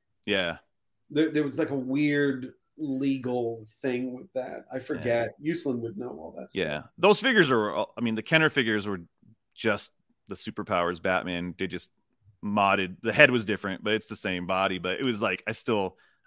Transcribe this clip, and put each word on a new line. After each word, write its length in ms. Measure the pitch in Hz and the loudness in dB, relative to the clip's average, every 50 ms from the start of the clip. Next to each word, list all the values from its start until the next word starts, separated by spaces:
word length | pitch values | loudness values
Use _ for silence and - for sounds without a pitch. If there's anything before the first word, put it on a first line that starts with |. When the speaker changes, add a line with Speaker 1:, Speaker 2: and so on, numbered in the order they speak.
| _ _ _ _ _ | _ _ _ _ _
Speaker 1:
Yeah. 320 | 104 101 98 90 85 82 - - _ _ _ _ _ _ _ _ _ | 0 0 2 2 0 -4 -6 -12 _ _ _ _ _ _ _ _ _
Speaker 2:
There, 200 | 147 147 156 156 | 0 2 2 2
there 120 | 143 151 147 | 2 0 0
was, 160 | 139 127 160 | 0 0 -2
like, 100 | 156 131 | -2 -2
a 60 | 139 | -2
weird 800 | 135 123 127 135 143 147 147 143 143 143 143 131 127 123 123 - _ _ _ _ - | -4 -4 -2 0 0 2 2 2 2 2 0 0 -2 -6 -12 -14 _ _ _ _ -10
legal 880 | 156 139 135 131 139 139 135 131 120 127 123 123 120 117 117 113 110 - - - - | -6 -4 -4 -2 0 0 0 -2 -2 -2 -2 -2 -2 -2 -4 -8 -12 -18 -16 -6 -4
thing 320 | 135 123 123 127 127 123 | -2 -2 -2 -4 -6 -8
with 180 | 127 - - _ | -10 -14 -8 _
that. 320 | - - - - 113 - - 131 | -6 -6 -6 -8 -12 -14 -10 -12
I 40 | |
Speaker 1:
Yeah. 40 | 131 | -12
Speaker 2:
forget. 480 | 127 - 147 120 110 123 117 117 117 110 - - 147 | -8 -6 -8 -4 -2 0 0 0 0 -2 -6 -6 -6
Uslan 360 | 156 170 - - 143 123 117 | -4 -4 -2 -2 -4 -4 -2
would 180 | 113 117 95 - | -4 -6 -8 -8
know 100 | 123 120 | -8 -10
all 260 | 143 71 80 80 - 80 | -10 -12 -14 -14 -12 -14
that 140 | - - - | -14 -8 -4
stuff. 120 | 98 85 | -4 -2
Speaker 1:
Yeah. 180 | 78 73 76 - - _ | -2 -4 -6 -8 -12 _
Those 240 | - 175 202 208 - | 2 4 6 6 6
figures 300 | 214 262 240 214 165 131 | 4 4 6 6 6 6
are, 360 | 131 113 104 104 73 87 107 - _ | 6 4 2 2 0 -2 -4 -4 _
I 40 | - | -4
mean, 140 | 120 117 110 | -2 -2 -2
the 80 | 110 - | -2 -2
Kenner 260 | - 165 160 160 147 | 2 4 4 4 4
figures 380 | - 143 120 113 107 104 98 | 4 2 2 2 2 0 0
were 140 | 104 98 90 85 - _ _ _ - - _ _ _ _ | -2 -6 -6 -8 -14 _ _ _ -20 -20 _ _ _ _
just 380 | - - 110 101 101 - - - _ _ _ _ _ _ - | -2 0 0 0 0 -2 -8 -12 _ _ _ _ _ _ -14
the 60 | 98 | -12
superpowers 680 | - - 110 - - 101 - 101 87 87 87 90 87 - | -10 -10 -10 -8 -8 -4 0 2 2 2 2 0 0 0
Batman. 520 | 95 92 90 - 90 87 87 87 90 82 - | 0 0 0 0 -2 -4 -4 -4 -6 -6 -6
They 80 | 95 | -6
just 240 | 90 90 87 - - _ _ _ _ _ _ _ - _ _ - | -6 -6 -8 -10 -12 _ _ _ _ _ _ _ -20 _ _ -6
modded. 520 | 104 101 104 98 98 98 98 95 90 95 - - | -2 2 4 4 4 4 2 0 -2 -4 -4 -4
The 100 | 110 101 | -2 6
head 180 | 147 151 135 | 8 8 8
was 140 | 123 120 104 | 8 4 2
different, 400 | 92 104 - - 98 95 - - | 0 -2 -2 -2 -6 -6 -4 -2
but 80 | 104 107 | 0 0
it's 160 | 110 - - | 0 -2 -6
the 80 | 107 | -10
same 300 | - - 98 92 90 87 | -6 -4 -4 -4 -2 -2
body. 320 | 85 95 92 95 98 95 87 | -2 0 2 2 0 0 -2
But 200 | 85 90 95 - | -2 -4 -4 -2
it 60 | 135 | -2
was 160 | 127 117 101 113 | -2 0 0 0
like, 200 | 98 92 - - | -2 -2 -2 -4
I 60 | 110 113 | -6 -6
still, 440 | - - - 113 104 95 92 - _ _ _ _ _ _ | -6 -2 0 0 2 0 -2 -4 _ _ _ _ _ _